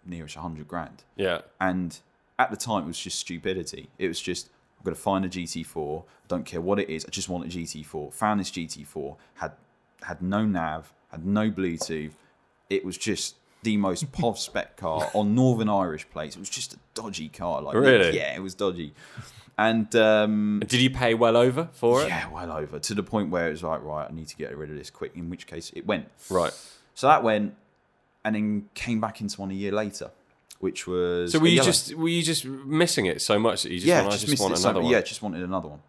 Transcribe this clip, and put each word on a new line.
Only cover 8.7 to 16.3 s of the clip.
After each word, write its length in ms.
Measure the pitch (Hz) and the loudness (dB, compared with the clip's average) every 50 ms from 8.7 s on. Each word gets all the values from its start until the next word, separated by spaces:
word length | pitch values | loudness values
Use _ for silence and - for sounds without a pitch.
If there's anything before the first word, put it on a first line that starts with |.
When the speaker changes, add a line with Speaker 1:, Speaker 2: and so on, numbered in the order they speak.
| - 73 73 | -12 -16 -16
Speaker 1:
four, 340 | - - 78 69 69 76 _ _ _ _ | -14 -12 -10 -10 -10 -12 _ _ _ _
had, 160 | - 82 76 - _ _ _ _ _ _ _ _ _ | -12 -12 -12 -12 _ _ _ _ _ _ _ _ _
had 180 | - - 85 78 87 | -12 -12 -10 -6 -4
no 220 | 92 98 104 110 | -2 0 0 0
nav, 480 | 107 98 87 82 78 78 80 78 - _ _ _ _ | 0 0 0 -2 -4 -6 -8 -12 -16 _ _ _ _
had 160 | - 80 80 | -16 -8 -2
no 240 | 95 101 107 107 110 | 0 0 2 2 0
Bluetooth. 640 | 101 95 95 90 82 80 - - 82 78 76 78 78 _ _ _ _ _ _ _ _ _ _ _ | 0 -2 -2 -2 -2 -4 -6 -6 -6 -6 -6 -10 -12 _ _ _ _ _ _ _ _ _ _ _
It 120 | 98 95 - | -4 -2 -2
was 140 | 95 87 | -4 -8
just 380 | - - 110 98 - - - - _ _ _ _ _ - | -4 -4 -4 -2 -4 -4 -8 -10 _ _ _ _ _ -2
the 120 | 117 107 | 0 2
most 360 | 104 98 95 90 - 160 - | 2 2 0 0 -2 -6 -6
<laughs> 80 | - - | -4 -2
pov 180 | - 117 - | -2 0 0
spec 400 | - - - - 98 - - _ | -2 -8 -6 -6 -6 -6 -6 _
car 320 | - 90 82 80 78 78 - - | -6 -4 -2 -2 -2 -2 0 0
on 180 | 104 104 104 107 | 2 2 4 4
Northern 340 | 123 131 131 123 110 110 | 6 6 6 4 4 2
Irish 400 | 107 104 98 95 87 78 78 - _ | 2 2 2 2 0 -2 -6 -10 _
plates. 240 | - 78 78 73 | -10 -10 -10 -10